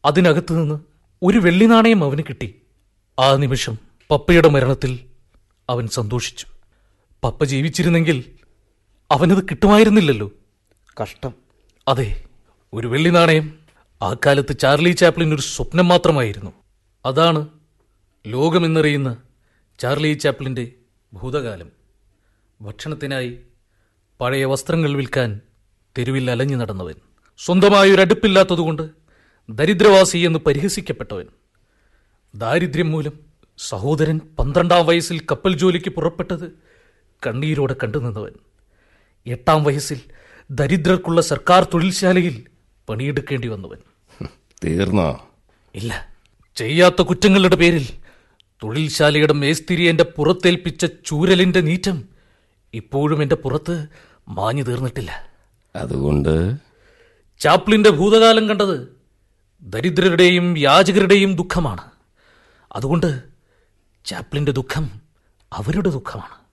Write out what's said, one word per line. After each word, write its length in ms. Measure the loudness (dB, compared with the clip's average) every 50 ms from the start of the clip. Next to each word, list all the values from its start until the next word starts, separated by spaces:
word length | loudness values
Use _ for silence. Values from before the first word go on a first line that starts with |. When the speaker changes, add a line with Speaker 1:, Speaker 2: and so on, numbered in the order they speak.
| 0
Speaker 1:
അതിനകത്ത് 480 | 2 2 4 4 4 2 2 -2 -2
നിന്ന് 280 | -2 -2 -2 -2 -4 -8 -10 _ _ _ _ _ _ _
ഒരു 160 | 0 2 2 4
വെള്ളി 280 | 4 4 4 6 6
നാണയം 380 | 6 6 6 6 4 4 2 2
അവന് 180 | 0 -2 -4 -6 -8
കിട്ടി. 260 | -10 _ -12 -14 -14 _ _ _ _ _ _ _ _ _ _ _ _ 0
ആ 180 | 2 2 4
നിമിഷം 420 | 2 0 -2 -2 -4 -4 -8 -10 -12 _ _ _ _ _ _
പപ്പയുടെ 380 | -2 -2 2 4 4 6 6 6
മരണത്തിൽ 500 | 4 4 2 2 0 -2 -4 -8 -8 -10 -14 -20 -20 _ _ _ _ _ _ _ _ _ _ -6
അവൻ 180 | -6 -6 -6 -6
സന്തോഷിച്ചു. 580 | -6 -6 -6 -4 -6 -6 -6 -8 _ -16 -20 -20 -20 -20 _ _ _ _ _ _ _ _ _ _ _ _ -6
പപ്പ 200 | -6 -4 -4 -4
ജീവിച്ചിരുന്നെങ്കിൽ 880 | -2 -2 -4 -4 -4 -4 -2 0 0 2 2 2 0 -2 -2 -6 -14 -20 _ _ _ _ _ _ _ _ _ _ _ _ _ _ _
അവനത് 320 | 0 2 4 2 2 2 0
കിട്ടുമായിരുന്നില്ലല്ലോ. 880 | -4 -2 0 4 6 6 6 6 6 4 4 4 2 0 -2 -4 -10 -12 _ _ _ _ _ _ _ _ _ _ _ _ -12
Speaker 2:
കഷ്ടം. 320 | -12 -12 -12 _ -14 -14 -14 _ _ _ _ _ _ _ _ _ _ -2
Speaker 1:
അതെ, 340 | -2 -2 -2 -6 -6 -10 -12 -18 _ _ _ _ _ _ _ _
ഒരു 140 | -12 -10 -6
വെള്ളി 240 | -4 -2 0 2 4
നാണയം 480 | 4 4 4 4 2 2 0 -4 -14 _ _ _ _ _ _ _ _ _
ആ 120 | -6 -6 -6
കാലത്ത് 440 | 0 2 2 2 2 0 -2 -4 -2
ചാർലി 340 | 2 2 2 4 2 0
ചാപ്ലിൻ 420 | 2 4 2 2 2 2 -2 -2 -2
ഒരു 80 | -4
സ്വപ്നം 460 | -4 -8 -8 -8 -8 -4 0 0 4 4
മാത്രമായിരുന്നു. 640 | 4 4 4 2 2 2 -2 -4 -6 -10 -14 -18 _ _ _ _ _ _ _ _ _ _ -8
അതാണ് 420 | -4 0 2 2 2 2 0 -4 -8 _ _ _ _ _ _ _ _ _ _ _ _ _ _ _
ലോകമെന്നറിയുന്ന 920 | -8 -4 -2 -2 0 0 0 0 0 0 0 0 0 -2 -2 -4 -6 -8 -10 _ _ _ _ _ _ _ _ _ _ _ _
ചാർലി 340 | -6 -6 -4 -4 -2 -4
ചാപ്ലിൻ്റെ 600 | -4 -2 -2 -4 -4 -4 -10 -10 -8 -10 -10 -12 _ _ _ _ _ _ _ _
ഭൂതകാലം. 580 | -20 -16 -14 -8 -8 -8 -8 -8 -12 -14 -18 -20 _ _ _ _ _ _ _ _ _ _ _ _ _ _ _ _ _ _
ഭക്ഷണത്തിനായി 760 | -18 -18 -18 -14 -14 -14 -12 -12 -10 -8 -8 -8 -8 -10 -12 -16 -20 _ _ _ _ _ _ _ _ _ _ _ _ _ _ _
പഴയ 240 | -6 -4 -2 -2 -2
വസ്ത്രങ്ങൾ 520 | -2 -4 -4 -4 -4 -2 -2 -2 -2 -2
വിൽക്കാൻ 440 | -4 -6 -4 -4 -4 -4 -4 -6 -10 _ _ _ _ _ _ _ _ _ _ _ -8
തെരുവിൽ 320 | -6 -4 -4 -4 -4 -4
അലഞ്ഞു 260 | -2 -2 -2 -2 -2
നടന്നവൻ, 380 | -4 -6 -6 -8 -10 -10 -12 -14 -18 _ _ _ _ _ _ _ _
സ്വന്തമായൊരടുപ്പില്ലാത്തതുകൊണ്ട് 1500 | -4 0 2 4 6 6 6 6 8 8 8 6 6 4 2 2 2 2 4 4 4 4 2 -2 -2 -4 -4 -6 -8 -12 _ _ _ _ _ _ _ _ _ _ _ -14
ദരിദ്രവാസി 680 | -4 -2 0 0 2 4 6 8 8 8 6 4 2 -2
എന്ന് 200 | 0 0 0 0
പരിഹസിക്കപ്പെട്ടവൻ, 880 | 0 0 -2 0 -2 -4 -6 -6 -8 -10 -12 -12 -10 -12 -12 -14 -14 -16 _ _ _ _ _ _ _ _ _ _ _ _ _ _ _ _ _ _ _ _ -14
ദാരിദ്ര്യം 580 | -8 -6 -2 -2 -2 -2 -2 -4 -4 -4 -2
മൂലം 200 | -4 -4 -6 -8 -12 -14 _ _ _ _ _ _ _ -18
സഹോദരൻ 600 | -14 -12 -10 -8 -4 -4 -2 0 0 -2 -2 -6 -6 -10 _ -6
പന്ത്രണ്ടാം 480 | -4 0 0 0 2 4 4 4 4
വയസ്സിൽ 340 | 4 2 0 0 -4 -8 -8 -4 -6
കപ്പൽ 260 | -6 -2 -2 -2 -2
ജോലിക്ക് 340 | 2 0 0 0 0 -6 -6
പുറപ്പെട്ടത് 680 | -8 -4 -6 -4 -4 -6 -10 -10 -10 -10 -10 -16 -18 _ _ _ _ _ _ _ _ _ _ _ _ _ -10
കണ്ണീരോടെ 500 | -8 -6 -4 -4 -4 -2 -2 -2 -4 -4 -6
കണ്ടുനിന്നവൻ, 500 | -6 -6 -6 -6 -6 -6 -8 -10 -12 -14 -16 -20 _ _ _ _ _ _ _ _ _ _ _ _ _ _ _ _ _
എട്ടാം 380 | -12 -12 -4 0 2 2 2 2
വയസ്സിൽ 360 | 0 -2 -2 -6 -8 -12 -12 -14 -20 -20 -20 _ _ -20 -20 _ _
ദരിദ്രർക്കുള്ള 720 | -6 -4 -2 0 0 0 2 0 0 0 0 0 0 0
സർക്കാർ 440 | 0 0 -4 -6 2 4 4 4 4
തൊഴിൽശാലയിൽ 840 | 2 -2 -2 0 -2 -2 0 0 0 2 2 0 -2 -6 -10 -16 _ _ _ _ _ _ _ _ -12
പണിയെടുക്കേണ്ടി 600 | -10 -8 -8 -6 -6 -6 -6 -6 -8 -8 -6 -8
വന്നവൻ. 280 | -10 -12 -14 -18 -20 -20 _ _ _ _ _ _ _ _ -16 -16 _ _ _ _ _ _ -6
Speaker 3:
തീർന്നോ? 640 | -4 -2 -2 -2 0 0 0 0 -2 -4 -8 -16 _ _ _ _ _ _ _ _ _ -16
Speaker 1:
ഇല്ല. 340 | -12 -10 -10 -10 -10 -14 -16 -20 _ _ _ _ _ _ _ _
ചെയ്യാത്ത 460 | -10 -6 -2 2 4 4 4 4 2
കുറ്റങ്ങളുടെ 540 | -2 -2 0 2 4 4 4 4 4 4 4
പേരിൽ 320 | 4 4 2 2 0 -4 -6 -12 -18 -20 -20 _ _ _ _ _ _ _ _ _ _ -12
തൊഴിൽശാലയുടെ 680 | -8 -6 -6 -6 -6 -2 2 2 2 4 2 2 2
മേസ്തിരി 500 | 2 0 0 -2 -2 -2 -4 -4 -2 0
എന്റെ 220 | 2 2 2 2 0
പുറത്തേൽപ്പിച്ച 840 | 0 0 -4 -2 -2 -2 2 2 0 0 0 -4 -8 -6 -4 -6 -6 -6 _ _
ചൂരലിന്റെ 540 | -8 -4 -2 2 2 2 2 2 2 2 0
നീറ്റം 440 | 0 0 -2 -2 -4 -4 -6 -6 -10 _ _ _ _ _ _ _ _ _ _ _ _ _ -16
ഇപ്പോഴും 480 | -16 -14 _ -4 -4 -2 -2 0 -2
എന്റെ 120 | 0 -2 -2
പുറത്ത് 540 | -4 -2 -6 -6 -6 -6 -6 -8 -8 -8 -12 _ _ _ _ _ _ _ -12
മാഞ്ഞു 340 | -8 -4 -4 -4 -4 -4
തീർന്നിട്ടില്ല. 600 | -4 -6 -6 -6 -6 -8 -8 -8 -10 -10 -12 -14 -16 -18 _ _ _ _ _ _ _ _ _
Speaker 3:
അതുകൊണ്ട് 800 | -12 -8 -8 -6 -4 -2 -2 0 0 0 0 0 0 0 -2 -4 -8 _ _ _ _ _ _ _ _ _ _ _ _ _ _ _ _
Speaker 1:
ചാപ്ലിന്റെ 500 | 0 2 2 2 2 2 2 6 6 4
ഭൂതകാലം 580 | 4 4 2 4 6 6 6 6 4 4 2 -2
കണ്ടത് 480 | -2 -2 -2 -2 -2 -6 -10 -16 _ _ _ _ _ _ _ _ _ _ _ _ _ _
ദരിദ്രരുടെയും 960 | -18 -10 -10 -6 -6 -2 -2 2 2 2 4 6 4 4 4 2 0 -2 -2 0
യാചകരുടെയും 760 | 2 4 4 4 4 4 2 2 4 4 4 4 4 0 -2
ദുഃഖമാണ്. 460 | -4 -6 -4 -4 -4 -4 -4 -6 -8 -14 -20 _ _ _ _ _ _ _ _ _ _ _ _ _ _ _ _ -12
അതുകൊണ്ട് 460 | -10 -4 -2 -2 0 0 -2 -4 -6 -12 -18 _ _ _ _ _ _ _ _ _ _ _ _ _ _ _
ചാപ്ലിന്റെ 480 | -14 -14 -14 -14 _ -6 -4 -4 -2
ദുഃഖം 380 | -4 -4 -6 -6 -6 -6 -6 -6 -10 -16 _ _ _ _ _ _ _ _ _ _
അവരുടെ 360 | -12 -8 -6 -4 -4 -2 -2 -2
ദുഃഖമാണ്. 540 | -4 -4 -10 -10 -14 -14 -16 -16 -20 _ _ _